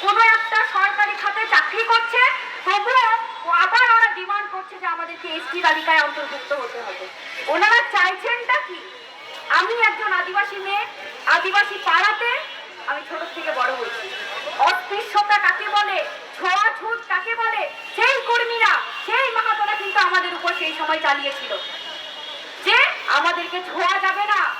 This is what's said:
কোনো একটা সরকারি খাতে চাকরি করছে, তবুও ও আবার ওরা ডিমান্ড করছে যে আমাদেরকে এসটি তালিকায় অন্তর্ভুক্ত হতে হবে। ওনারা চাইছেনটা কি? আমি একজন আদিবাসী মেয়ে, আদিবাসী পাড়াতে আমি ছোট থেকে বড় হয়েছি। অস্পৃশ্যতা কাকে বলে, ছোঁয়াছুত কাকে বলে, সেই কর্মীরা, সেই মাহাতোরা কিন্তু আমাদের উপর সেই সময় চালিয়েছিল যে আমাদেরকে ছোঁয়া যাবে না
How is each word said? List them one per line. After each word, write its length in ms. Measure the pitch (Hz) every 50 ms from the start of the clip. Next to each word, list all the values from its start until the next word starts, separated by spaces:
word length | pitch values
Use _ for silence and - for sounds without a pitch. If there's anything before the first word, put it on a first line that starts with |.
| -
কোনো 180 | 392 403 440 453 440 370
একটা 240 | 359 339 - - 440 466 466 -
সরকারি 380 | 370 381 392 403 - 415 403 403 -
খাতে 220 | - - 403 440 440 440 392
চাকরি 300 | - 330 - - 427 453 453
করছে, 300 | 466 453 453 466 - 494 508 539 539 - - - - - -
তবুও 420 | 359 392 415 403 466 523 523 480 453 453 466 - - - - -
ও 20 | 339 349 - 403
আবার 240 | - 440 480 508 480 466
ওরা 120 | 453 453 427 403
ডিমান্ড 300 | 381 370 381 403 415 403 392 392
করছে 200 | 381 381 - 392 370
যে 60 | 370 359 330
আমাদেরকে 320 | 330 330 330 339 - - 339 311
এসটি 200 | 330 - 285 277 349 359
তালিকায় 360 | 320 311 330 311 320 320 320 294
অন্তর্ভুক্ত 440 | 285 277 302 285 - 277 285 - - 285 294
হতে 180 | 247 233 - 233 226
হবে। 200 | 208 185 180 190 190 - - - - - - - - 302
ওনারা 260 | 339 392 440 453 480 480 - -
চাইছেনটা 600 | 392 359 381 370 381 440 466 480 480 480 480 - 587 587
কি? 120 | - 359 - - - - 494 - - - - - - - - - - -
আমি 180 | 330 349 427 466 480 453 440
একজন 220 | 440 427 427 415 381 359
আদিবাসী 380 | 349 370 370 403 415 403 403 403 392
মেয়ে, 180 | 392 392 403 - - - - - - - - - - -
আদিবাসী 400 | - - 381 381 403 415 403 403 392 -
পাড়াতে 420 | - 320 370 381 415 427 427 480 480 508 587 622 - - - - - - - - -
আমি 120 | 571 302 - -
ছোট 120 | 339 320 330 339 -
থেকে 160 | 339 330 320 311 262
বড় 120 | 254 262 262 247
হয়েছি। 260 | - 415 - - - 392 - - - - - - - 587 640 - -
অস্পৃশ্যতা 680 | - 719 - - - 403 415 466 - - 415 415 403 415 403 403
কাকে 220 | 349 359 - - - -
বলে, 200 | 277 415 403 381 349 - - - - - - -
ছোঁয়াছুত 640 | - - 370 370 392 427 466 - - 330 440 466 453 - -
কাকে 220 | 381 359 381 453 466 466
বলে, 200 | 466 453 440 415 349 - - - - - -
সেই 200 | - 440 523 554 539 - 466
কর্মীরা, 440 | 466 466 466 466 466 466 440 403 - - - - - - -
সেই 220 | - 427 494 539 508 453
মাহাতোরা 380 | 466 - - 415 - 415 415 427 415
কিন্তু 180 | 392 392 - 415 370
আমাদের 240 | 349 359 359 359 359 349
উপর 140 | 330 - 349 349 -
সেই 120 | 339 311 311 311
সময় 220 | 320 302 320 311 311
চালিয়েছিল 460 | 294 277 285 285 277 269 - 262 233 - - - - - - - - - - - - - - - - - - - - - - -
যে 120 | 370 427 494 554 - - - - - -
আমাদেরকে 420 | 285 302 339 349 349 339 349 339 359 359 370
ছোঁয়া 260 | - 320 370 359 381 392 381
যাবে 180 | 381 381 403 415 415 415
না 80 | 370 320 311 - -